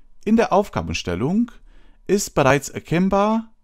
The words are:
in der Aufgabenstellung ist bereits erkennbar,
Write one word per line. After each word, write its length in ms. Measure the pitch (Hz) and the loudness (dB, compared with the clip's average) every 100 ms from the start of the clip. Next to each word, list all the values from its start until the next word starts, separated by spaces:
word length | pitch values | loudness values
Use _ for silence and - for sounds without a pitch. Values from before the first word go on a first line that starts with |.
| - - | -20 -8
in 120 | - 226 | 0 2
der 160 | 208 | 2
Aufgabenstellung 960 | 185 208 - - 82 - 87 131 208 240 - - - - - - | 0 0 -4 -6 -6 -4 -4 -2 -2 -4 -6 -20 -20 -20 -12 -2
ist 240 | 202 - | -2 0
bereits 340 | - 131 139 - | 2 2 2 -2
erkennbar, 840 | 120 - 165 190 196 208 220 226 _ | -12 -4 0 2 2 0 0 -4 _